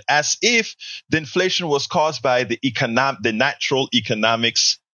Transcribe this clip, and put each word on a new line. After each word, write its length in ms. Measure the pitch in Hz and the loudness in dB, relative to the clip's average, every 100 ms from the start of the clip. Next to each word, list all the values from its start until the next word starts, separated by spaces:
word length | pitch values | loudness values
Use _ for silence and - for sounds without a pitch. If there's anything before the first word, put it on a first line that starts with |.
| - | 0
as 300 | 143 147 - | 0 0 0
if 340 | - 240 - - - - - | 2 2 0 -8 -16 -16 -4
the 80 | 156 | -2
inflation 500 | 147 180 185 - 175 | 0 0 0 0 0
was 200 | 143 - | -2 0
caused 340 | 175 156 127 | 0 0 0
by 240 | 131 123 123 | 0 0 0
the 120 | 117 | -2
econom-, 580 | 135 113 127 117 135 120 | -2 -2 0 2 0 0
the 120 | 113 | -2
natural 560 | 107 135 - - 135 135 | 0 0 -2 -2 0 0
economics. 840 | 123 110 110 110 113 117 - - - _ | -2 0 0 2 2 0 0 0 -2 _